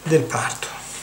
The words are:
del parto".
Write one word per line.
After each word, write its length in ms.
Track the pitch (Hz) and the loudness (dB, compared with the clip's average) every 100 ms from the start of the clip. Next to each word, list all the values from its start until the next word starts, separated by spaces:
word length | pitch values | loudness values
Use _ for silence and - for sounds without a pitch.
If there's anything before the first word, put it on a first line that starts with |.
del 180 | 160 156 | 4 4
parto". 460 | - 120 - - - - - - | 4 0 -2 -4 -8 -10 -10 -12